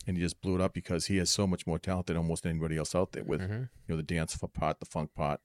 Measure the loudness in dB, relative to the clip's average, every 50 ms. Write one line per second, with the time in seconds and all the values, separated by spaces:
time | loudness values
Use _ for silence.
0 | -4 -2 0 0 0 0 -2 -2 -2 0 2 2 2 2 0 -2 -4 0 0 0
1 | 2 2 2 2 4 2 2 2 4 2 2 0 0 -2 -2 -2 0 0 -2 0
2 | 0 0 0 2 2 2 0 0 0 0 0 0 0 0 0 0 0 2 2 2
3 | 2 2 -2 -6 -2 -2 -2 -2 0 -2 -4 -4 -6 -8 -12 -12 -6 -4 -2 -2
4 | 0 0 0 0 0 0 -4 -6 -6 -6 -4 0 0 0 0 -2 -6 -6 -4 -4
5 | -4 -4 -4 -2 0 0 0 -2 _